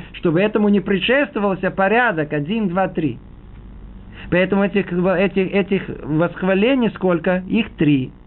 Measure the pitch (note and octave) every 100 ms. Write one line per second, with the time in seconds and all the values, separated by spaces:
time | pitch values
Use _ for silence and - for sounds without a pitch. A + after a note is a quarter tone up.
0 | - - F3+ D#3+ G#3 G#3+ G#3 G3+ G3 G3
1 | F#3+ C4+ C#4 A3+ G3+ F#3+ F#3 F3 F#3+ A3+
2 | A#3+ D#3+ D3+ D3+ C#3+ A3+ G3+ F3+ F#3 F#3
3 | D3+ A2+ - - - - - - - -
4 | - - - F3 F#3 G3 G3+ G3 F#3 F3
5 | F3+ F3 G3 F#3+ F#3 G3 F#3+ G3 - B2
6 | B2 D#3 E3+ E3 F#3 F#3+ A3+ C4+ A3 -
7 | F#3 E3+ F3+ F#3 F#3 A3 - - D3+ C#3
8 | B2+ -